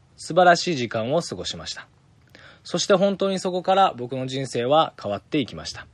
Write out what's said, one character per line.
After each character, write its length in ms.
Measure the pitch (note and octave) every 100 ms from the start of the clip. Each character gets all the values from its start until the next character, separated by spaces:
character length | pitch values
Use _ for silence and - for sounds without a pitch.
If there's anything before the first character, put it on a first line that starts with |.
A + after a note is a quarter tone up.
| _ -
素 180 | -
晴 160 | E3 F3+
ら 60 | F3
し 140 | F3+
い 60 | C#3+
時 140 | A#2
間 240 | A2+ A#2
を 80 | E3
過 140 | - F2+
ご 100 | F2
し 120 | E2+
ま 100 | D#2
し 80 | -
た。 120 | - _ _ _ _ - - -
そ 160 | - F3
し 80 | -
て 80 | F#3+
本 220 | G3+ G3
当 120 | G3
に 100 | F#3+
そ 120 | F#3+
こ 100 | F3+
か 140 | F3 F#3+
ら 180 | F#3+ A#2+
僕 200 | B2 C3
の 100 | B2+
人 220 | C3 C3
生 180 | B2 A#2+
は 280 | D#3 D3+ -
変 100 | G#2
わ 60 | G2+
っ 40 |
て 180 | - D3+
い 60 | A2+
き 100 | D#2
ま 100 | -
し 80 |
た。 120 | - -